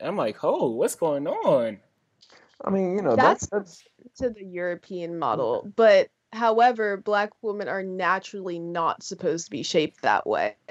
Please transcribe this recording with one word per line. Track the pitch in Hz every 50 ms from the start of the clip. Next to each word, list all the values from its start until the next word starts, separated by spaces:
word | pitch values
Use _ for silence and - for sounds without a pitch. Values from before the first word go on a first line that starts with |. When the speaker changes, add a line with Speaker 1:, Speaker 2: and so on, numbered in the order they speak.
Speaker 1:
I'm | - 156 202
like, | 196 131 110 104 - -
"Oh, | 165 262 359 175 127
what's | 113 123 180 - -
going | - 170 156 143 139 143
on?" | 180 - 440 403 233 151 127 117 113 104 98 _ _ _ _ _ _ _ _ - _ - - _ _ _ - -
Speaker 2:
I | -
mean, | 190 196 190 175 185
you | 208 190
know, | 143 117
Speaker 3:
That's | - 254 262 - - -
Speaker 2:
that's, | - 202 208 196 - - - _ _ _ _ _
that's | 247 _ -
Speaker 3:
to | 262 240
the | 214 208 196
European | 185 180 175 180 180 175 170 _ - 190 180 170 165 170 165
model. | 151 120 110 - 127 110 120 - - 208 -
But, | - 226 220 202 190 - - _ _ _ _ -
however, | 220 233 226 220 226 240 254 240 220 220 208 202
Black | 190 - 208 208 202 208 208 _ _ -
women | 214 202 208 196
are | - 185 196 190
naturally | 190 185 185 180 170 185 190 190 - - 202 185 185 175
not | 170 170 170 175 170 165 147 - - -
supposed | - 190 - - 165 160 170 -
to | -
be | - 135
shaped | 156 - - 165 151 156 _ -
that | - 117 104 95 -
way. | - 107 73 90 107 - _ _ -